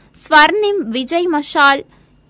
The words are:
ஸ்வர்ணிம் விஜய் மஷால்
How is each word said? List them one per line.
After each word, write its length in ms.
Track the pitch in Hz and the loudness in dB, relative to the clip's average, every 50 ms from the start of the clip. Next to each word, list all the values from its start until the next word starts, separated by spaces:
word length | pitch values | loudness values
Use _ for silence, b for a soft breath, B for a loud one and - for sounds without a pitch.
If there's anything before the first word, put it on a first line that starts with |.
| b b b - | b b b -20
ஸ்வர்ணிம் 640 | - - 311 302 294 311 349 415 415 403 403 403 285 220 | -8 2 4 4 4 4 2 0 -2 -2 -2 -4 -6 -6
விஜய் 380 | 220 254 262 247 330 339 359 359 | -6 -6 -6 -2 -4 -2 -2 -2
மஷால் 540 | 320 294 285 - - 330 285 277 277 277 - b b b b b b b _ _ | -2 -4 -4 -4 -2 2 2 2 2 0 -4 b b b b b b b _ _